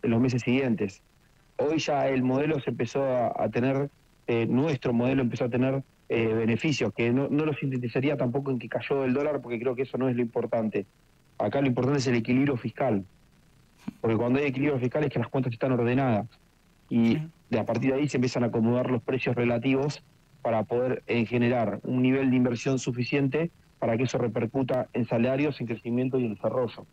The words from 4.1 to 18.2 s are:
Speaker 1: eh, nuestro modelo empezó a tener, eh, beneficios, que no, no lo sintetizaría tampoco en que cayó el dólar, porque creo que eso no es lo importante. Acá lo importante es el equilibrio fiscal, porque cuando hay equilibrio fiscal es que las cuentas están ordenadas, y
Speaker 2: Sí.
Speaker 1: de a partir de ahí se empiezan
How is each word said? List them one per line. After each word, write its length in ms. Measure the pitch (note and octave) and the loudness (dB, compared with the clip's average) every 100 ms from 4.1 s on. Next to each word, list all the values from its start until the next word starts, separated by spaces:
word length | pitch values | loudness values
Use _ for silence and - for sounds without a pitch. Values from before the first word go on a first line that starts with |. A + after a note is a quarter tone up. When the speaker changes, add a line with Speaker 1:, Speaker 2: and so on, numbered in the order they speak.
| _ - | _ -4
Speaker 1:
eh, 180 | A#2 A2+ | -2 2
nuestro 480 | A#2+ D#3 C#3+ C3+ | 0 0 0 0
modelo 280 | A#2 B2 C3+ | 0 2 2
empezó 240 | B2 A2 B2+ | 0 -2 -2
a 40 | |
tener, 340 | A#2+ C3 C3+ - _ _ | 0 0 0 -6 _ _
eh, 180 | A#2 A2+ | 0 0
beneficios, 680 | A2 A2+ A2+ E3 B2+ A2+ | 2 0 0 0 0 -2
que 180 | - A#2 | 0 0
no, 160 | B2 C#3 | 2 2
no 160 | D3 D#3 | 0 0
lo 80 | |
sintetizaría 640 | C#3+ C#3 C3 B2 C3+ C3+ C#3 | -2 -4 -4 -2 -2 0 0
tampoco 340 | C3 B2+ C#3 | -2 -2 -2
en 100 | B2+ | -4
que 100 | A2+ | -4
cayó 340 | A#2+ - C#3 | -6 -2 0
el 100 | C3 | 2
dólar, 280 | B2+ D3 C#3+ | 0 0 -2
porque 180 | A#2+ A#2+ | -4 -4
creo 160 | B2 A#2+ | -2 -2
que 60 | |
eso 160 | C3 A#2+ | -4 0
no 100 | C3 | 0
es 80 | A#2+ | 0
lo 60 | |
importante. 640 | A#2+ A#2+ G#2 A#2 A2 G#2 G2 _ _ _ _ - | 0 -2 -2 0 0 -2 -6 _ _ _ _ -4
Acá 220 | G#2 C#3 | -2 2
lo 80 | C#3 | 2
importante 320 | B2 B2 C#3+ | 2 2 2
es 80 | B2+ | 2
el 80 | A#2+ | 0
equilibrio 400 | A2+ B2+ C#3+ C3 | 2 2 2 0
fiscal, 480 | A#2+ - C3+ G#2+ F#2 - _ _ _ _ _ _ - - | -4 -2 0 0 -4 -16 _ _ _ _ _ _ -16 -4
porque 160 | A2+ A2 | -2 0
cuando 240 | A#2+ C3 | 2 2
hay 60 | D3 | 2
equilibrio 340 | B2+ D3 C#3 | 0 0 0
fiscal 240 | B2 D3+ | 0 0
es 80 | D3 | 0
que 80 | C#3 | -2
las 80 | A#2 | -2
cuentas 240 | C#3 C3 | -2 -2
están 220 | A#2 C#3 | -2 0
ordenadas, 520 | B2 A#2 B2 C3+ G#2+ A2 _ _ _ _ _ _ | 2 2 2 2 0 -2 _ _ _ _ _ _
y 260 | A#2+ A#2 A2+ | 2 4 2
Speaker 2:
Sí. 60 | D#3 - _ | -2 -14 _
Speaker 1:
de 100 | C3+ | -2
a 60 | G#2+ | 0
partir 260 | A2+ C3 | 0 0
de 60 | C3+ | 2
ahí 80 | D3 | 0
se 100 | |
empiezan 260 | C#3 | 0